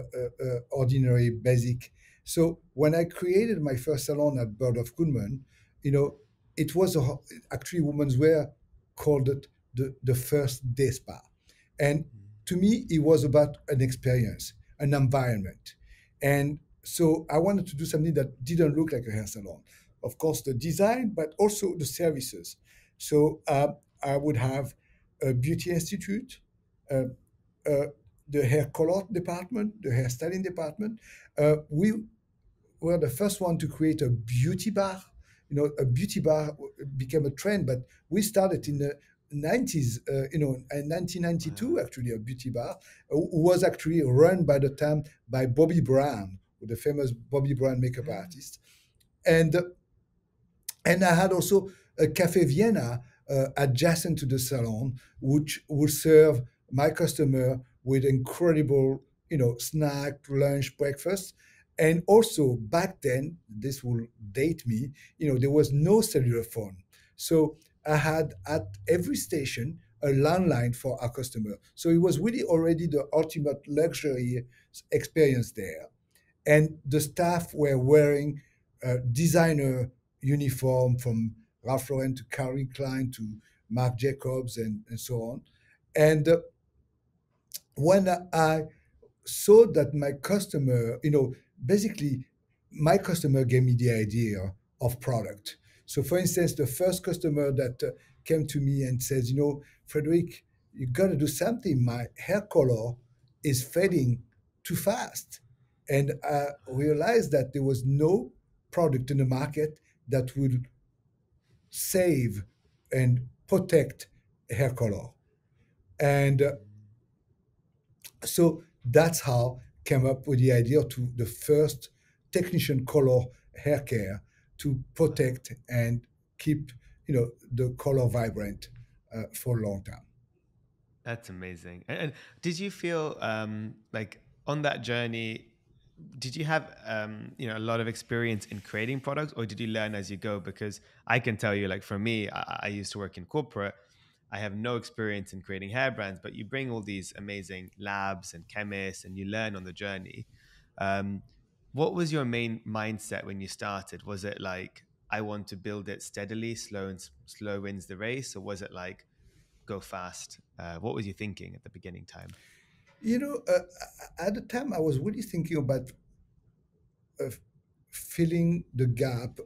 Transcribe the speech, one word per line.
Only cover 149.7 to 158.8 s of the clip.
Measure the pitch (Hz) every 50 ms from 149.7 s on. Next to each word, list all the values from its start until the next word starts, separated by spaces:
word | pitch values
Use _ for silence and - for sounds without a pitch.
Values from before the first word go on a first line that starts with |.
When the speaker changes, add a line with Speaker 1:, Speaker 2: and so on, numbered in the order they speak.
| 87
Speaker 2:
journey. | - 104 101 98 95 92 92 - - 117 _ _ _ _ _ _ _ _ _ _ -
Um, | 98 98 98 98 98 101 101 98 - - _ _ _ _ _ _ _ _ -
what | 131 156 185 196
was | 175 175 151 156
your | 151 135
main | 120 117 117 117 113 113 113 -
mindset | - 107 110 107 110 110 101 - - 104 - -
when | - 98 98
you | 98 95
started? | - - 107 104 101 98 95 - - 90 -
Was | 101 104 92 95
it | 101 - -
like, | 95 95 92 92 92 - _ - _ _ _ _ _ -
"I | 107 107
want | 107 104 104 104 95 -
to | 101 92
build | 90 107 104 104 95 101
it | 98 -
steadily, | - - - 101 101 98 110 113 113 117 113
slow | 113 - - 104 98 95 98
and | 95
s-, | 87 - - _ _ _
slow | - - - 104 104 101 101
wins | 98 101 101 95 85 -
the | 98 90
race," | 107 117 127 135 123 - -
or | 101
was | 95 101 101 92
it | 104 -
like, | 92 92